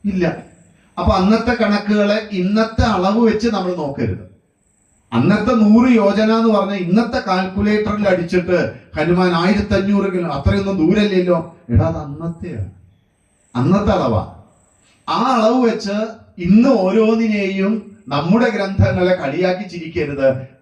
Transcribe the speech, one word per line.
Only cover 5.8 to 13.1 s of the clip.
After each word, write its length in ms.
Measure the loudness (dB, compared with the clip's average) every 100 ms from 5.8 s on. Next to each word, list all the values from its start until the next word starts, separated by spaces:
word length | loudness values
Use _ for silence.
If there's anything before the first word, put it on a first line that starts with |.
| 6 4
യോജന 300 | 4 2 2
എന്ന് 180 | 2 2
പറഞ്ഞ 200 | 2 0 -4
ഇന്നത്തെ 360 | 0 0 0 -4 -2
കാൽക്കുലേറ്ററിൽ 760 | -2 -2 -2 0 0 -2 -2 0
അടിച്ചിട്ട് 500 | 0 0 -2 0 -2 -2 -8 -14 -6
ഹനുമാൻ 360 | 0 2 2 0
ആയിരത്തി 320 | 0 0 0 -2
അഞ്ഞൂറ് 300 | 0 0 0
കിലോ, 160 | -4 -4 -2
അത്രയൊന്നും 400 | 0 0 -2 0
ദൂരല്ലല്ലോ. 560 | 2 2 2 0 0 -2 -4 -16 -2
എടാ, 160 | 0 0
അത് 80 | -4
അന്നത്തെയാ, 580 | -10 -10 -10 -10 -12 -10 -10 -12 _ _ _